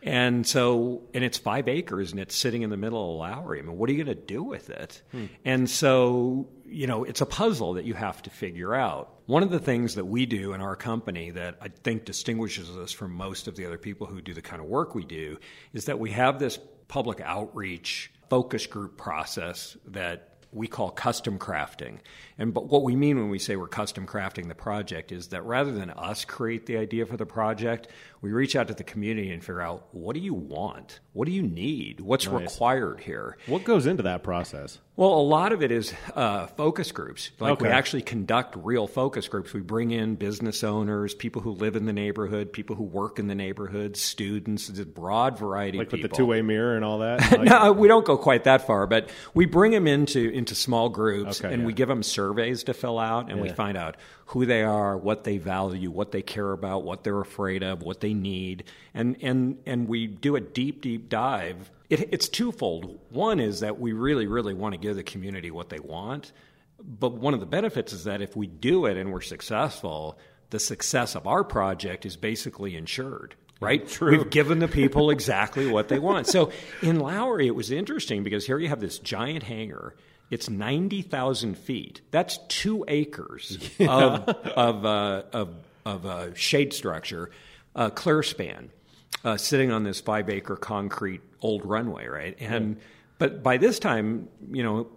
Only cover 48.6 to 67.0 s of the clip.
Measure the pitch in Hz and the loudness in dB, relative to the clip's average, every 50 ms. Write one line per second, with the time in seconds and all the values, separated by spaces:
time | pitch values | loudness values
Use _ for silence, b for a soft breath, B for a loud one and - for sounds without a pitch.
48.6 | - - 120 101 98 95 110 113 110 B B B B B B 165 180 165 - 170 | 8 6 4 4 4 6 4 4 4 B B B B B B 6 6 6 8 6
49.6 | 202 220 226 214 185 156 143 139 147 139 - 139 117 113 113 131 120 - 101 - | 8 8 6 6 6 6 6 6 4 4 4 2 2 2 2 0 -2 -2 -2 -2
50.6 | - - 123 117 117 120 107 104 107 110 101 101 104 101 101 - - 95 151 120 | 0 2 4 4 4 2 2 2 2 2 2 2 -2 -2 -4 -4 -2 -2 0 0
51.6 | 117 113 113 104 131 123 135 120 104 - - - 101 98 104 110 113 117 127 113 | 0 0 2 2 2 2 2 0 0 -2 0 0 0 0 2 2 2 0 0 -2
52.6 | - - 123 - - 123 117 113 113 110 113 117 120 - 95 101 104 98 87 - | -2 -4 -4 -2 -2 -2 0 0 0 0 0 -2 -2 -2 -4 -4 -4 -4 -2 -2
53.6 | 110 101 101 92 85 80 82 B B B B B B - - 127 127 120 123 113 | -2 -2 -2 -4 -4 -6 -8 B B B B B B -6 0 0 2 4 4 4
54.6 | 107 107 107 107 104 101 98 95 87 101 107 107 - 117 104 98 80 92 92 95 | 4 4 2 2 2 2 0 0 0 0 -2 -2 -2 -4 -4 -2 -2 -2 -2 0
55.6 | 95 98 90 95 92 90 80 87 104 - - 101 95 - - 110 104 98 98 92 | 0 -2 -2 -4 -4 -4 -2 -2 -4 -2 -2 -6 -6 -4 -6 -4 -2 -2 -2 -4
56.6 | 98 98 95 98 - 87 90 98 - 104 101 101 98 - - - 101 95 95 95 | -4 -4 -4 -4 -4 -4 -8 -6 -4 -2 -2 -2 -2 -4 -4 -4 -2 -2 0 -2
57.6 | 95 92 95 85 85 85 92 - - 107 107 104 95 98 98 92 92 92 92 92 | -2 -2 -4 -4 -6 -8 -6 -4 -2 -2 0 0 -2 -2 -4 -4 -4 -6 -6 -8
58.6 | 95 B B B B B B 120 117 123 131 - - 135 127 131 127 127 135 - | -10 B B B B B B -2 -2 -2 -2 -2 -2 0 2 2 2 2 -2 -4
59.6 | - - 127 123 120 107 113 117 113 110 101 - - 143 143 135 101 - - - | -6 -4 -2 -2 -2 0 -2 -2 -2 -4 -6 -2 0 2 2 2 0 -2 -4 -2
60.6 | 127 143 147 - - 131 117 117 117 - - 107 117 135 135 104 87 85 92 87 | -2 -2 -4 -6 -6 -6 -4 -6 -4 -2 -2 0 2 2 0 0 -2 -4 -8 -10
61.6 | 95 - - - _ _ - 147 170 - - 165 - - - - 233 247 220 - | -12 -18 -20 -20 _ _ 2 2 2 0 0 0 0 -2 0 -2 -2 -2 -2 0
62.6 | - 104 82 82 87 90 95 - - - 117 123 190 220 220 175 123 107 101 92 | 0 0 0 -2 -6 -10 -12 -14 -18 -10 -4 0 2 2 4 4 2 2 0 0
63.6 | 107 107 107 - 120 120 110 110 120 139 147 135 110 101 104 120 117 104 98 92 | -2 -4 -4 -2 -2 -4 -2 0 0 2 2 2 2 2 0 0 0 -2 -4 -4
64.6 | 98 107 98 87 82 104 104 98 87 - - 101 92 98 98 95 82 85 80 85 | -4 -4 -4 -4 -4 -4 -4 -4 -6 -8 -8 -8 -8 -8 -8 -8 -8 -10 -10 -10
65.6 | 87 - 87 78 73 - 78 82 95 107 131 147 143 - - b b b b b | -10 -10 -10 -12 -10 -10 -10 -8 -8 -8 -8 -8 -10 -14 -20 b b b b b
66.6 | b b b _ 220 - 123 101 | b b b _ -18 -18 -8 -2